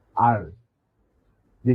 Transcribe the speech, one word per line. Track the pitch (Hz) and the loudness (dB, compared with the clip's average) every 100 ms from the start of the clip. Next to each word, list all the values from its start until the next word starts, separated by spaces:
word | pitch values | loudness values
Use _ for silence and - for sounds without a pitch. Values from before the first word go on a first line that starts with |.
| _ - | _ -2
আর | - 104 90 - _ _ _ _ _ _ _ _ _ _ | 0 0 -6 -18 _ _ _ _ _ _ _ _ _ _
যে | 123 | -2